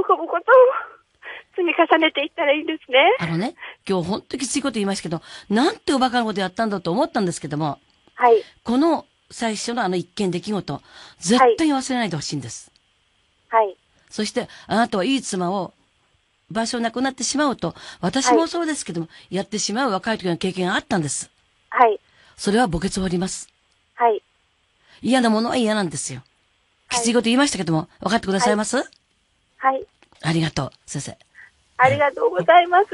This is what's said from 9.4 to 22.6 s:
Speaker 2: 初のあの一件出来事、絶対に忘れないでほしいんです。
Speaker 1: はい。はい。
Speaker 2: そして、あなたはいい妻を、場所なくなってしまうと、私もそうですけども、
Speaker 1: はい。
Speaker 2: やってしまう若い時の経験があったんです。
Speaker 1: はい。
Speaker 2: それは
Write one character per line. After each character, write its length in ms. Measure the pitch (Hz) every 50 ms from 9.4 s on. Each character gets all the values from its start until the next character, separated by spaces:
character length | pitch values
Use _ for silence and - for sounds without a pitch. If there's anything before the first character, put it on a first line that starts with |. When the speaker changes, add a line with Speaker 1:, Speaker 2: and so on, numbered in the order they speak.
| 240 226 220
Speaker 2:
初 180 | 202 - - 240
の 100 | 233 220
あ 60 | 185
の 60 | 185
一 100 | 180 170
件 240 | - _ - 208 185
出 120 | 170 175
来 100 | 175 202
事、 300 | 214 190 - - 143 135 - _ - - - - - -
絶 360 | - 170 226 247 269 247 226 -
対 100 | 330 311
に 60 | 285
忘 160 | 262 254 -
れ 60 | 262 247
な 80 | 233
い 40 | 196
で 60 | 165 147
ほ 40 |
し 120 | - - 160
い 20 |
ん 60 | 143
で 80 | 123 117
す。 220 | - - - - _ _ _ _ _ _ _ _ _ _ _ _ _ _ _ _
Speaker 1:
は 140 | - 226 220
い。 20 |
は 60 | 196
い。 60 | 180 - _ _ _ _ _ _
Speaker 2:
そ 160 | - - 214
し 60 | 202
て、 160 | - 247 214 - - - - -
あ 80 | -
な 120 | 214 233 226
た 100 | - 196
は 80 | 180
い 100 | 233 269
い 60 | 262
妻 280 | 185 - 202 185 180 175
を、 240 | 190 202 175 - - _ _ _ _ _ _ _ _ _ _ _ _ _ _ -
場 160 | 160 220 226 226
所 120 | - 240
な 120 | 233 226
く 100 | 226 -
な 100 | 262 269
っ 20 | 262
て 100 | - 240
し 140 | - - 277
ま 100 | 302 285
う 80 | 226
と、 180 | - - 165 - - - - - -
私 340 | - 180 180 - - - 247
も 140 | - 330 320
そ 140 | - 339
う 40 | 339
で 100 | 311 302
す 100 | - -
け 80 | - 165
ど 80 | 170
も、 60 | 165 160
Speaker 1:
は 60 | - - - -
い。 40 | -
Speaker 2:
や 80 | 185 196
っ 20 |
て 120 | - - 208
し 160 | - - 202
ま 140 | 240 277 262
う 40 |
若 220 | 196 185 - 233 220
い 40 | -
時 80 | - 185
の 100 | 170 156
経 160 | - 185 175
験 140 | 185 180 175
が 80 | 202
あ 20 | 277
っ 40 | -
た 160 | - 233 180
ん 20 |
で 80 | 151 139
す。 220 | - - - - _ _ _ _ _ _ _ _
Speaker 1:
は 180 | - - - 226
い。 120 | 208 - _ _ _ _ _ _ _ -
Speaker 2:
そ 140 | - 202
れ 80 | 196
は 80 | 233